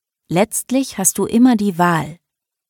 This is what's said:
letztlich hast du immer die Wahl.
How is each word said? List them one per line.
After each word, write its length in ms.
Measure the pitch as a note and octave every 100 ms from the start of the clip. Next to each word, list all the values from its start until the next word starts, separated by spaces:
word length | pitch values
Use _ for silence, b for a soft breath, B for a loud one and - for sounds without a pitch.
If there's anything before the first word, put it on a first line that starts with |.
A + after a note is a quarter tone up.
| _ _ -
letztlich 680 | D#3+ A3 - - B3+ C4 -
hast 200 | F#3 -
du 80 | G3
immer 300 | A#3 B3+ A3+
die 220 | G3+ E3
Wahl. 420 | F3 D#3+ D3 E3 _ _ _ _ _